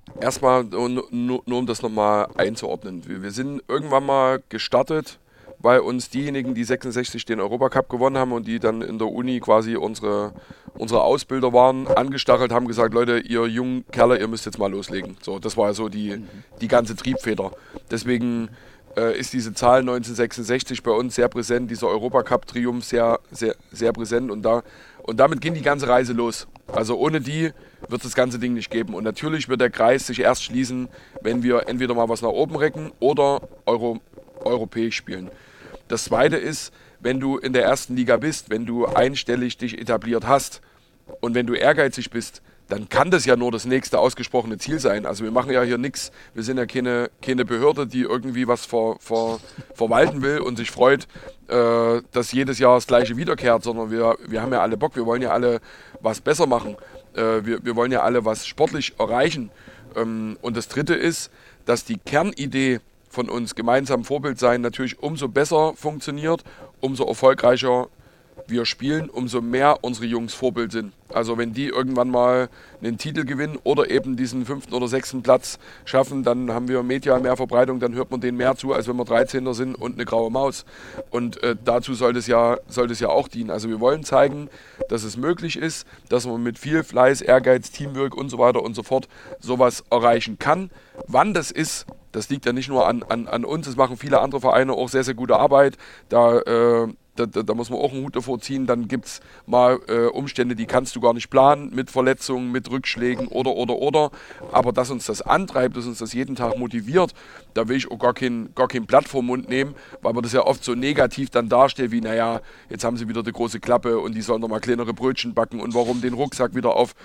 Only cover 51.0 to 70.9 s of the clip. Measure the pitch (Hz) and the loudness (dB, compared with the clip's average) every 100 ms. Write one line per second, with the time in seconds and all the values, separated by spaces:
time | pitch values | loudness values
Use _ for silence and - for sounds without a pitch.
51 | - - - - - 120 117 117 117 117 | 0 -18 -20 -16 -2 2 4 4 2 0
52 | - 123 117 127 139 123 127 123 - 123 | -2 -4 -2 -2 -2 4 6 6 6 4
53 | 117 120 160 107 123 113 120 117 110 113 | 4 -2 -2 0 2 2 0 -6 -4 0
54 | 117 113 - 110 120 120 104 107 156 127 | 2 0 -2 -4 -2 0 0 0 -2 -2
55 | 117 123 127 117 123 117 - - - - | -2 0 0 2 2 0 -6 -20 -20 -6
56 | 110 107 - 156 151 120 107 104 - - | -4 -2 0 2 2 0 -2 -12 -18 -20
57 | - - 113 110 107 113 123 117 123 123 | -12 -2 0 0 -2 -4 -2 0 0 2
58 | 110 123 110 110 - - 156 156 - - | 2 2 0 -4 -4 0 0 0 -6 -4
59 | 107 120 165 151 107 - - - - 113 | -2 0 0 -2 -10 -14 -20 -20 -10 -6
60 | 113 110 110 107 120 117 - 131 151 170 | -4 -4 -8 -8 -6 -6 -6 -4 0 0
61 | 165 165 - _ - _ - 120 - 107 | 0 -4 -10 _ -20 _ -2 -2 -2 -8
62 | - 143 196 156 139 135 135 120 _ _ | -2 0 0 -4 -4 -2 0 -2 _ _
63 | _ - 120 120 113 - 117 127 135 123 | _ -6 -4 -4 -6 -4 2 2 2 -2
64 | 113 143 139 123 123 120 120 - 131 - | -2 -4 -4 0 2 2 -2 -4 -6 -4
65 | 147 156 135 135 147 160 156 - 151 151 | -6 -4 -2 0 2 4 2 0 -8 -6
66 | - 147 156 165 - - - - 135 131 | -8 -4 -2 -2 -4 -20 -20 -6 -4 -2
67 | - 117 131 135 123 123 131 123 123 _ | -2 4 6 6 6 4 4 2 0 _
68 | - _ _ - - 120 113 - 135 156 | -20 _ _ -20 -6 -2 -2 -4 -2 -2
69 | 156 123 123 123 117 127 143 - 123 113 | -4 -6 -4 -4 0 2 4 2 -2 -4
70 | 117 117 117 - 127 120 113 113 104 | -4 -4 -4 -2 -2 0 -4 -4 -8